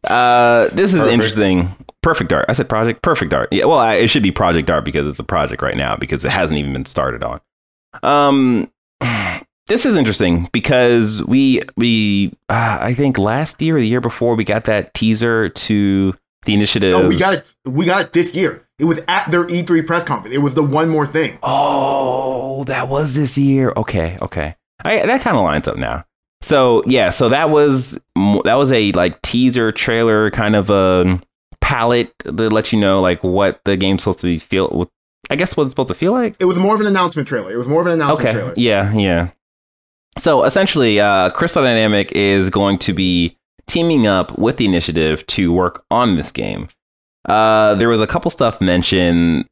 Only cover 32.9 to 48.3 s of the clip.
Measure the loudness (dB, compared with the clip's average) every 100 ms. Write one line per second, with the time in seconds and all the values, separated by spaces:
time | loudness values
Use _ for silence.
32.9 | 2 2 0 -2 0 0 -2 -4 0 0
33.9 | 0 -2 -2 -2 -4 -2 -2 -2 -2 -6
34.9 | _ _ _ -8 -4 -2 -2 -4 -2 -6
35.9 | -2 -2 0 -2 -2 -2 0 0 0 0
36.9 | 0 -2 -4 -6 -6 -6 -8 -2 0 0
37.9 | 0 0 0 0 -2 -4 -2 0 2 0
38.9 | 0 2 0 -2 -8 _ _ _ _ _
39.9 | _ _ -6 0 2 2 2 0 2 2
40.9 | 4 4 4 2 0 -2 0 2 2 2
41.9 | 0 0 0 2 2 2 0 0 0 -2
42.9 | -2 0 0 0 _ _ _ -6 -2 2
43.9 | 2 2 2 0 -2 -2 0 0 0 0
44.9 | -2 0 -2 -4 -2 0 2 0 -4 _
45.9 | 0 2 0 -2 -6 -6 -8 -12 _ _
46.9 | _ _ _ -2 2 4 4 4 2 2
47.9 | 2 0 -2 -4